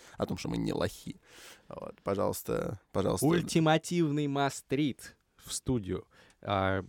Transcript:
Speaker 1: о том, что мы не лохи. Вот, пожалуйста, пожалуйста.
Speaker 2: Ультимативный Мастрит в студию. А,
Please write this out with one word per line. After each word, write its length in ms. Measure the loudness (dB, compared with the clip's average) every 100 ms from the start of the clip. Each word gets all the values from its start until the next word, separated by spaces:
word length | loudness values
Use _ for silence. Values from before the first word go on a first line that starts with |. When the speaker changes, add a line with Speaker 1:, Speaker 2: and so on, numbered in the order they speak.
| -14 -6
Speaker 1:
о 80 |
том, 140 | -4 -4
что 100 | -4
мы 80 | -2
не 160 | 0
лохи. 480 | 0 -2 -4 -12 -14 -18 -20 -20 -20 -16
Вот, 260 | -12 -12 -6
пожалуйста, 800 | -2 0 0 -2 -2 -2 -2 -6 _
пожалуйста. 360 | 0 0 2 4
Speaker 2:
Ультимативный 1040 | 2 2 4 4 4 2 2 2 2 0
Мастрит 840 | 0 0 -2 -2 0 0 -2 -12 -20 _ _
в 80 | -10
студию. 560 | -4 0 0 0 -4 -6 -20 -20 _
А, 420 | -2 2 2 0